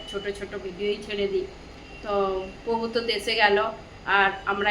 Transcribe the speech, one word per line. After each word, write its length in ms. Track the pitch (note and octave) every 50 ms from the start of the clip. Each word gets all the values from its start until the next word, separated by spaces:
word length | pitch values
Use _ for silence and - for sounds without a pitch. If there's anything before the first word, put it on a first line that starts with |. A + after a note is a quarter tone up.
| - -
ছোট 120 | G3+ G3 G3 G3+ G3 G3+
ছোট 120 | G3 F#3 G#3 G3 F#3
ভিডিওই 320 | F#3+ F3+ F3+ G3+ G#3 G#3 A3+ -
ছেড়ে 200 | - G#3 G3+ G3+ G3 F#3+
দিই। 120 | F#3 F#3 - - - - - - - - - - - -
তো 100 | A3 G3+ G3+ G3 F#3+ F#3+ F#3+ F#3+ G3 - - -
প্রভু 200 | A#3 A3+ A3+ A3+ A3+ A3+
তো 40 | A#3+ A3+ A3+ G#3+
দেশে 200 | G#3 G#3 A#3 A3 A3+
গেল, 160 | G#3+ G3+ G3+ G#3 A3 A3+ A3 - - - - - - - F#3+ G3+
আর 120 | G3 G3 F#3+ - -
আমরা 240 | E3+ F#3+ G3+ G3+ G#3